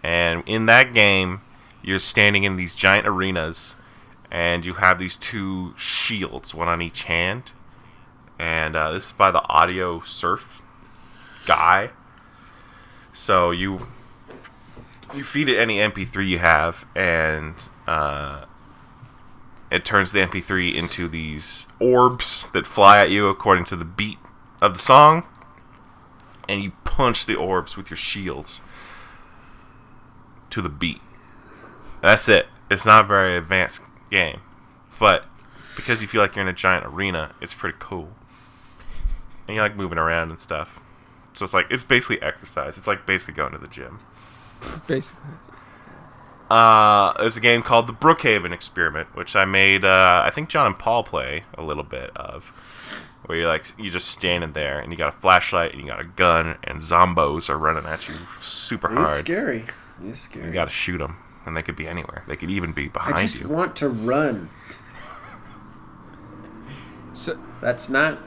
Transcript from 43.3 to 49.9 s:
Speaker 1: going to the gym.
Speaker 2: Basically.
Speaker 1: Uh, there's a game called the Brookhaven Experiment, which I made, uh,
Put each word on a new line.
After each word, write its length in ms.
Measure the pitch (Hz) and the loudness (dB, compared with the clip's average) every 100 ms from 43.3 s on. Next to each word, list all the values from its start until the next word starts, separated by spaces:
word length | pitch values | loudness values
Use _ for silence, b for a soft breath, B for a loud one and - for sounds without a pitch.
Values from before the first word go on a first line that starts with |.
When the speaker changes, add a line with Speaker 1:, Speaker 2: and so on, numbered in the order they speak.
| 78 | -8
Speaker 1:
going 160 | 71 | -8
to 60 | 78 | -8
the 80 | 73 | -16
gym. 320 | - 64 - - B B B B B - 160 - | -18 -18 -18 -20 B B B B B -16 -16 -6
Speaker 2:
Basically. 340 | 135 135 - 147 160 - B B B B B B B B - - | -6 -6 -16 -20 -20 -20 B B B B B B B B -20 2
Speaker 1:
Uh, 640 | 113 113 110 107 104 98 - | 6 8 8 6 6 4 0
there's 180 | 113 113 | -4 0
a 40 | |
game 200 | 117 120 | 2 2
called 240 | 117 117 113 | 4 2 2
the 60 | |
Brookhaven 580 | 110 156 160 131 107 87 | 0 2 2 2 0 -2
Experiment, 640 | 87 - 92 82 76 80 - | -10 -10 -4 -4 -4 -10 -12
which 200 | 87 104 | -2 0
I 100 | 95 | 2
made, 380 | 95 98 98 | 4 4 4
uh, 360 | 95 | 6